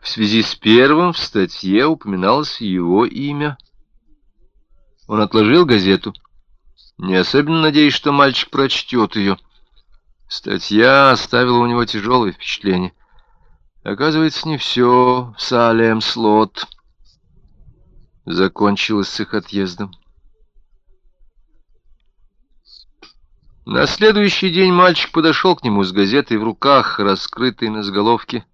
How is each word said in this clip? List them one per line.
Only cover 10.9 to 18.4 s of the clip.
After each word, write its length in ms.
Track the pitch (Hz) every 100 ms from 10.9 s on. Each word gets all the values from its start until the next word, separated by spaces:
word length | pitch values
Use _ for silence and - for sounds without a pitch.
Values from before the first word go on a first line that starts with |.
| 135 139
оставила 460 | 123 - 120 123 120
у 80 | 120
него 180 | 120
тяжёлое 480 | 120 110 101 127 107
впечатление. 600 | - - - 101 92 92 _ _ _ _ _ _ _ _ _ -
Оказывается, 600 | 101 147 156 160 - 160
не 100 | 151
всё 760 | - 123 123 123 127 127 123 110
в 20 |
Салем-Слот 1300 | - 123 117 113 113 113 - - 110 107 107 - - - _ _ _ _ _ 1017 1077 _ - _ _ - - _
закончилось 840 | - 87